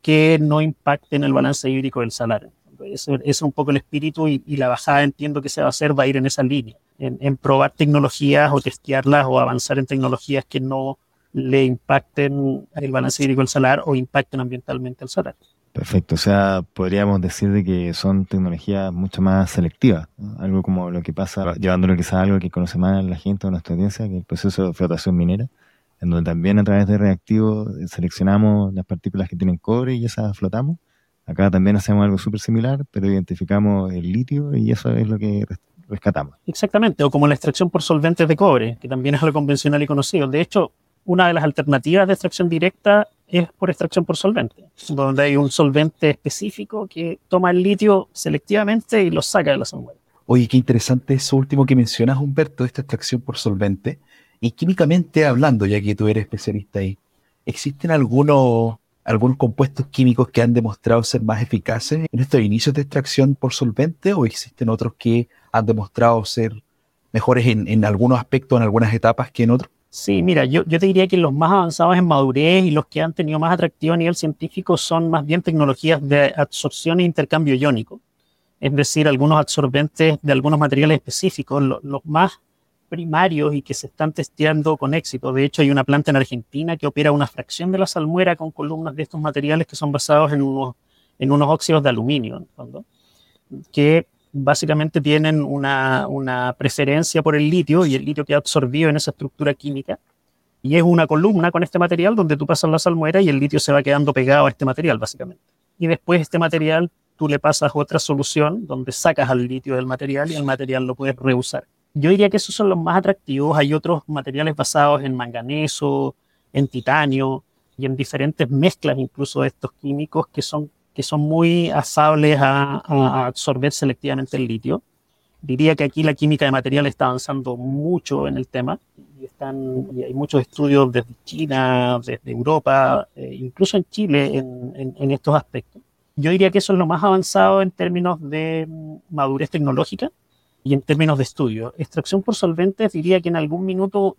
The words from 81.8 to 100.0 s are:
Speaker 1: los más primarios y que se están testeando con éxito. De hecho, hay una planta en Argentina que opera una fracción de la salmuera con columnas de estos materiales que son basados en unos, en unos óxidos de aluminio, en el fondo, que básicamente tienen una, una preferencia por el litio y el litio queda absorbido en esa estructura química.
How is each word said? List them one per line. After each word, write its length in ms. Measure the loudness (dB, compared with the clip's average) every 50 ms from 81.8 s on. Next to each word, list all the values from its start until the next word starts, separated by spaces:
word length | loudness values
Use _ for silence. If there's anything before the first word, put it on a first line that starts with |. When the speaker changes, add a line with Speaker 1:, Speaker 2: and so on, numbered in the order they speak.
| -6
Speaker 1:
los 200 | -8 -10 -8 -8
más 360 | -2 0 2 2 0 0 -8 _ _ _ _ _ _ _ _ _ _
primarios 640 | -12 -10 -6 -2 0 2 2 2 2 0 0 0 -2
y 80 | -2 -4
que 100 | -6 -8
se 140 | -10 -10
están 260 | -14 -6 -4 -4 -4 -2
testeando 640 | -4 -8 -8 -4 0 0 2 2 2 2 0 0
con 180 | 0 -2 -2 -2
éxito. 380 | -2 -4 -6 -8 -6 -6 -2 0
De 120 | 0 0
hecho, 180 | 0 2 2 2
hay 80 | 4
una 140 | 4 2 2
planta 260 | 2 2 2 2 2
en 60 | 2
Argentina 600 | 2 2 0 -4 -10 -12 -10 -8 -6 -4 -4 -4
que 120 | -4 -4 -4
opera 240 | -2 2 2 2 2
una 160 | 2 0 -2
fracción 420 | -4 -10 -14 -12 -10 -6 -4 -2
de 80 | 0 0
la 80 | -2
salmuera 480 | -2 -2 -4 -4 -2 0 2 2 2 0
con 160 | 0 -4 -10
columnas 460 | -8 -8 -8 -6 -6 -6 -8 -8 -8
de 80 | -8 -10
estos 160 | -8 -8 -6
materiales 440 | -6 -4 -4 -2 0 0 0 0 -2 -4
que 80 | -6
son 160 | -6 -4 -4 -4
basados 400 | -4 0 2 4 4 4 4 2
en 100 | 0 0
unos, 320 | 0 -2 -4 -6 -6 -8 -14 _ _ _ _ _ _ _ -6
en 100 | 0 2
unos 180 | 2 2 4 2
óxidos 360 | 2 0 2 2 2 2 2
de 60 | 2
aluminio, 480 | 0 0 0 -2 -2 -2 -2 -6 -10 -12
en 40 | -16
el 60 | -18 _
fondo, 280 | -20 -20 -16 -16 -18 -18 -20 _ _ _ _ _ _ _ _ _ _ _ _ -18 -18 -18 _
que 380 | -2 2 4 4 4 2 0 -2 _ _ _ _ -8
básicamente 640 | -2 0 0 0 0 0 0 0 0 -2 -2 -2 -2
tienen 420 | 0 2 2 2 2 2 2 0 0
una, 640 | -2 -4 -4 -2 -2 -2 0 0 0 0 0 0 -2
una 480 | -6 -6 -4 -4 -4 -2 -4 -4 -4 -4
preferencia 640 | -4 -4 -2 0 0 2 2 0 0 0 0 0 2
por 140 | 2 2
el 120 | 2 2 2
litio 380 | 2 0 2 2 4 4 4
y 80 | 4 2
el 100 | 0 -2
litio 200 | -4 -4 -4 -2
queda 140 | 0 0 0
absorbido 520 | 0 0 0 0 0 0 0 2 2 2
en 60 | 2
esa 160 | 0 -2 -4 -6
estructura 420 | -8 -10 -12 -8 -4 -2 -2 -2
química. 440 | -2 -6 -8 -8 -6 -6 -8 -8 -10